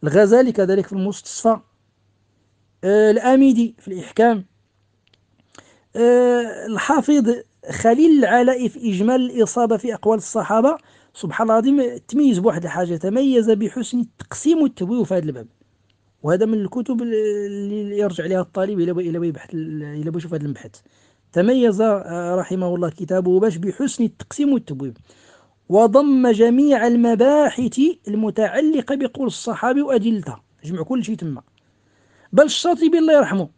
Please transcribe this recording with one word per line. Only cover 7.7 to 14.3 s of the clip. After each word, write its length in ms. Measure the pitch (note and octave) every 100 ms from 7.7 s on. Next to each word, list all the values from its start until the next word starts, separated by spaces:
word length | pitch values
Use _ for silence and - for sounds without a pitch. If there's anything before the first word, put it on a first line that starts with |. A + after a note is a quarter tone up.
خليل 480 | - A3+ A#3+ E4 D4+
العلاء 480 | G#3+ A#3 B3 B3+ B3
في 220 | - A#3+
إجمال 320 | F#3+ G#3 B3+ B3
الإصابة 460 | B3 G#3+ - A#3 A3
في 160 | B3
أقوال 240 | G#3+ G#3 A3
الصحابة. 600 | - A3 F#3+ A3 B3 D#4+ _ _ _
سبحان 360 | - F3+ - A3
الله 100 | A3
العظيم، 380 | A#3 C#4 B3 B3 _
تميز 320 | B3 C#4+ G3
بواحد 240 | G#3 E3+
الحاجة، 320 | F3 D#3+ F3+ E3+
تميز 560 | F#3 A3 C#4 B3+ A3
بحسن 480 | G#3+ G#3+ - A#3 B3
التقسيم 600 | A#3 _ -